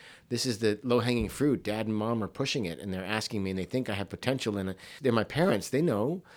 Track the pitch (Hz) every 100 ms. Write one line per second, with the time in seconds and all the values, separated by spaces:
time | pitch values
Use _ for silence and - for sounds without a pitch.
0 | - - - 120 131 104 110 104 123 120
1 | 120 120 104 - 147 110 101 107 110 107
2 | 110 117 95 - 135 143 90 67 101 92
3 | 92 110 - 107 95 92 87 127 113 101
4 | 98 - 127 131 113 101 95 90 - -
5 | 135 113 101 143 185 107 - 131 170 104
6 | 123 180 -